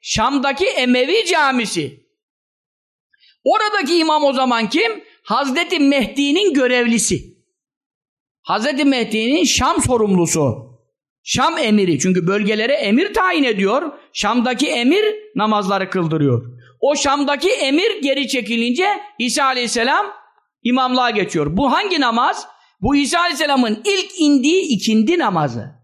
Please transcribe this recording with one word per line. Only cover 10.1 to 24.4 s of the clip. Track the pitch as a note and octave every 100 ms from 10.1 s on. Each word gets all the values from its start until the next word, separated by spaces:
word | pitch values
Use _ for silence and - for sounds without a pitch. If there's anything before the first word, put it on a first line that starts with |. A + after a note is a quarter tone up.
| F#3+ E3 E3 C#3 G#2+ - - _ _ _ _
Şam | - - C#4+ E4
emiri. | B3 G#3+ F#3 D3
Çünkü | F#3 F3+ E3
bölgelere | G3+ G#3 G#3+ A3+
emir | D4 G3+ A3+ G4+
tayin | A4+ F#4 F4
ediyor. | C4 G3+ F#3+ B3 D#4+ - -
Şam'daki | - G#3 A#3+ A#3+ B3 D4+
emir | D#4 A#3+ F#4 G#4+ G#4+ - -
namazları | G#3+ G#3+ F#3+ G3 F#3
kıldırıyor. | F#3+ E3 D#3+ C#3+ A#2+ A2+ - - _
O | C4 D4
Şam'daki | C#4+ C#4 C#4+ C#4+ F4
emir | - C#4 C#4+ G#4 G4
geri | C#4 C4+ C4+
çekilince | B3+ G#3 A#3 A#3 B3 F#4+ G4+ - -
İsa | A#3+ C#4+ C#4
Aleyhisselam | B3+ A#3+ A#3+ A#3 D#4+ G4+ - - _ _ _
imamlığa | A#3 B3 B3+ B3+ B3
geçiyor. | G#3+ F#3 E3 D3 E3+
Bu | C4+
hangi | D4+ G#4 E4+
namaz? | B3+ A3+ C4+ - - - _ _
Bu | G3+ C#4+
İsa | C#4 E4+
Aleyhisselam'ın | F4 C#4+ D4+ C4+ A#3+ G#3+ -
ilk | G4 G4 F#4
indiği | D4+ C#4+